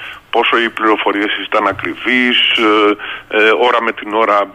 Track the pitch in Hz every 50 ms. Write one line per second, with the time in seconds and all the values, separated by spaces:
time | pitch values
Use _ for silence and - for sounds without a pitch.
0 | - - - - - _ - 113 117 - 123 117 117 113 - - 107 110 107 98
1 | - 107 98 101 104 101 - 101 98 - - 107 107 101 95 - - - - -
2 | - 127 127 127 123 123 123 - - - - 120 113 107 104 107 104 104 104 -
3 | - - - - - - - 110 107 110 110 - 120 123 120 117 113 113 107 -
4 | - 104 104 110 113 104 104 104 101 95 95